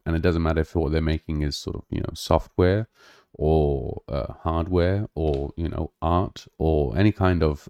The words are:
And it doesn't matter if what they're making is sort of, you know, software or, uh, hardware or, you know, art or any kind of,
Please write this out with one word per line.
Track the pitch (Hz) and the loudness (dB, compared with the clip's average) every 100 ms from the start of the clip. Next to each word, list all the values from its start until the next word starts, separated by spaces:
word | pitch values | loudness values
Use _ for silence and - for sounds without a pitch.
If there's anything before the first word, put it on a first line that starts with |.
| - | -4
And | 82 | 0
it | |
doesn't | 87 85 | 2 2
matter | 82 80 | 2 0
if | 78 87 | 0 -2
what | 73 | 0
they're | 80 | 0
making | 78 80 - 76 | 0 -2 -2 -4
is | 73 - | -2 -4
sort | - - | -8 -10
of, | - | -6
you | - | -6
know, | - | -6
software | 80 - 80 - - 90 101 113 _ - - _ | -8 0 0 0 2 2 2 -2 _ -20 -20 _
or, | - 76 78 73 69 64 - - | -4 2 2 2 0 -4 -10 -6
uh, | 69 - - | -6 -6 -6
hardware | - 82 85 90 87 98 107 | -4 -2 0 2 2 0 -4
or, | 76 78 69 71 - | -2 -2 0 -4 -4
you | 80 | -6
know, | 73 78 - | -4 -6 -4
art | 80 87 98 - - - | 0 2 0 -6 -16 -2
or | 78 78 69 69 | 2 2 2 2
any | 104 | 2
kind | - 95 87 | 4 2 2
of, | 78 73 | 2 0